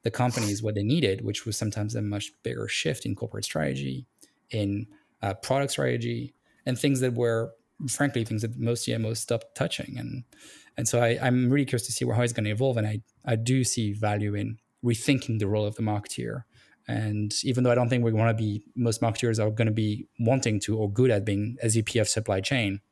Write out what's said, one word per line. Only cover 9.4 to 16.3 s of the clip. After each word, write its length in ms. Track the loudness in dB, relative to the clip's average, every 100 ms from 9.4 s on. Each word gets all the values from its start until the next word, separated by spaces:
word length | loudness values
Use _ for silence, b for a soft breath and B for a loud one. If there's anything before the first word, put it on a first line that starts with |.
| -4
touching. 440 | -6 -4 -4 -8 -8
And, 260 | -8 -10 -12 B B B B -4
and 100 | 0
so 120 | 4
I, 180 | 4 4
I'm 300 | 2 4 4
really 160 | 4 2
curious 180 | -2
to 80 | -2
see 140 | -2 0
where, 100 | 2
how 60 |
it's 100 | 0
gonna 160 | 0 -2
evolve. 300 | 0 0 2
And 80 | 0
I, 160 | -4 -8 _ -2
I 100 | 0
do 280 | 2 2
see 280 | 2 0 -2
value 420 | 0 0 0 0
in 240 | -2 -4 -8 _ _
rethinking 580 | 0 0 2 2 2 0
the 60 | 2
role 200 | 2 0
of 80 |
the 80 | -2
marketeer. 600 | -2 -2 -4 -8 -6